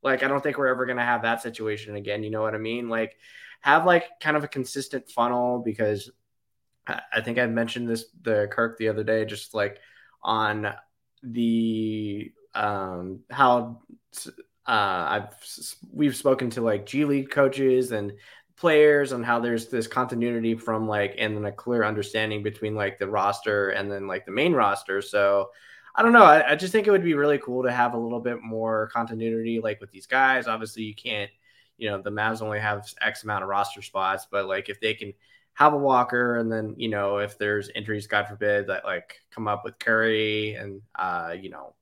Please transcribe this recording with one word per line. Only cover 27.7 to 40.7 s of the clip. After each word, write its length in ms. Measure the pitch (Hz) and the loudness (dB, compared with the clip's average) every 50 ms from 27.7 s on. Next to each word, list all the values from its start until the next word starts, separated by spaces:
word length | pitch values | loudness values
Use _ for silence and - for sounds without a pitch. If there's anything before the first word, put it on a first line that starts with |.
| 120 | 2
have 220 | 123 123 123 120 | 2 2 2 2
a 40 | 117 | -2
little 220 | 117 117 120 120 | -4 -4 -6 -4
bit 220 | 113 120 120 113 - | -4 -4 -6 -6 -8
more 460 | 113 113 110 113 113 110 107 110 107 - | -8 -6 -4 -2 0 0 -2 -2 -2 -2
continuity, 680 | 123 117 113 117 113 113 113 113 113 113 113 117 113 | -4 -4 -4 -6 -4 -4 -2 -2 -2 -2 -2 -4 -2
like, 200 | 110 110 107 - | -2 -4 -6 -6
with 100 | 101 98 | -10 -20
these 160 | _ 95 - | _ -20 -8
guys. 400 | - 131 131 135 131 131 127 117 | -2 2 4 4 4 4 2 0
Obviously, 360 | 117 113 113 113 107 - 113 110 | -2 -4 -4 -6 -10 -10 -10 -10
you 100 | 107 104 | -10 -10
can't, 360 | 107 - 127 110 104 101 - _ _ _ _ _ _ _ _ _ _ | -12 -10 -8 -6 -6 -6 -8 _ _ _ _ _ _ _ _ _ _
you 100 | 117 107 | -6 -4
know, 120 | 101 95 | -4 -4
the 120 | 95 104 104 | -6 -6 -4
Mavs 300 | 107 107 110 113 107 110 | -2 -2 -2 -2 -2 -4
only 180 | 107 107 104 | -4 -4 -2
have 260 | 110 107 104 101 101 - - - | -2 -2 -4 -4 -6 -14 -10 -4
X 240 | - 110 107 - - | -4 -4 -4 -4 -6
amount 180 | 107 104 98 95 | -4 -4 -4 -2
of 60 | 98 | -2
roster 340 | 98 101 101 98 - 101 101 | -2 -2 -2 -2 -6 -14 -18
spots, 440 | - _ 98 95 95 98 95 - _ | -6 _ -2 0 0 0 -2 -6 _
but, 160 | - 101 98 | -4 -4 -2
like, 220 | 98 95 98 98 - | 0 -4 -4 -4 -8
if 120 | 101 101 | -10 -4
they 140 | - 110 107 | -4 -4 -4
can 200 | - 107 101 98 _ _ _ _ _ _ _ _ | -4 -8 -14 -14 _ _ _ _ _ _ _ _
have 180 | - 143 151 151 | 4 4 4 6
a 60 | 143 | 4
Walker 580 | 139 139 127 123 123 123 123 123 123 120 120 | 2 4 4 4 4 2 2 0 2 2 0
and 140 | 117 117 113 | 0 0 -2
then, 240 | 113 110 107 107 110 | -2 -2 -4 -6 -6
you 120 | - - 113 | -6 -4 -2
know, 300 | 104 101 101 98 101 101 | -2 0 0 0 0 -2
if 200 | 104 101 - _ | -2 -4 -4 _
there's 320 | 104 104 104 104 101 101 | -2 0 0 -2 -4 -6
injuries, 360 | - 117 107 107 107 104 101 | -10 -10 -6 -6 -6 -6 -4
God 220 | - - 104 104 - | 0 0 0 0 0
forbid, 400 | 104 101 107 104 104 104 98 98 | -6 -2 0 2 2 2 0 -2
that, 160 | 95 92 - | -4 -4 -4
like, 320 | 98 95 87 - _ - - _ _ - | -6 -6 -6 -8 _ -20 -20 _ _ -12
come 160 | - 110 107 | -8 -4 -4
up 160 | 104 104 - | -4 -4 -6
with 140 | 110 - _ | -12 -12 _
Curry 720 | - 117 113 110 110 113 110 110 110 107 107 107 107 107 107 | 0 2 2 4 4 2 2 2 0 0 0 -2 -2 -4 -6
and, 260 | 110 107 101 | -8 -10 -12